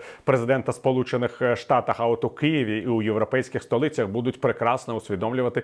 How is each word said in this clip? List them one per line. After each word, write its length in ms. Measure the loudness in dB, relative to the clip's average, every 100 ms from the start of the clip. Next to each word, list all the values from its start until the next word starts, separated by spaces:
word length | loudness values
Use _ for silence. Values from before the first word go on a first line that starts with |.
| -4 -4
президента 500 | 2 2 4 2 0
Сполучених, 680 | -2 0 0 0 -2 -2 0
е, 140 | 0 0
Штатів, 400 | 2 2 2 0
а 100 | 2
от 180 | 2 -2
у 40 |
Києві 480 | 0 0 2 0 -2
і 100 | 0
у 140 | 0
європейських 640 | 2 0 2 0 -2 -6
столицях 440 | -2 0 0 0 -2
будуть 340 | -2 -2 0
прекрасно 540 | -2 0 0 0 -4 -8
усвідомлювати, 680 | -4 -4 -2 0 0 -2